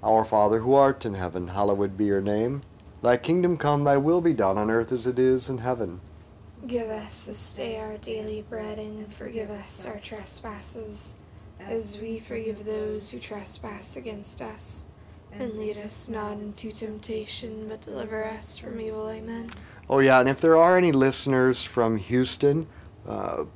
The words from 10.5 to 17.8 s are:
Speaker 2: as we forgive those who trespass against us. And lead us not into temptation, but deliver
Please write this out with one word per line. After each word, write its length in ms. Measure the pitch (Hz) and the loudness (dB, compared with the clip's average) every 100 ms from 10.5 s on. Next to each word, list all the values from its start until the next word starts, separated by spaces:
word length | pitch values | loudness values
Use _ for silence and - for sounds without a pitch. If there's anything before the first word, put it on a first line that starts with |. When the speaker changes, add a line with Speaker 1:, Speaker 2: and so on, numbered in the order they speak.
| 208 - 240 214 202 - - - - - - | -12 -12 -10 -10 -10 -10 -12 -18 -20 -20 -18
Speaker 2:
as 400 | - 226 214 208 | -8 -6 -6 -8
we 160 | 226 226 | -8 -8
forgive 480 | - 233 220 208 208 | -8 -8 -6 -8 -6
those 460 | 214 214 214 214 | -4 -4 -6 -6
who 80 | 247 | -10
trespass 760 | - 208 202 - - 208 202 - | -10 -12 -10 -12 -12 -10 -8 -8
against 440 | 247 208 208 - | -10 -10 -12 -10
us. 460 | 226 208 - - - - - - - | -10 -10 -10 -8 -10 -18 -20 -20 -18
And 200 | 302 247 | -10 -8
lead 240 | 214 214 208 | -6 -6 -8
us 320 | 208 - - | -8 -10 -8
not 240 | 220 208 | -6 -6
into 400 | 208 208 208 226 | -8 -10 -10 -12
temptation, 960 | 214 220 214 - 220 214 - 240 220 214 | -10 -10 -10 -8 -8 -6 -8 -8 -10 -10
but 100 | |
deliver 460 | 220 | -12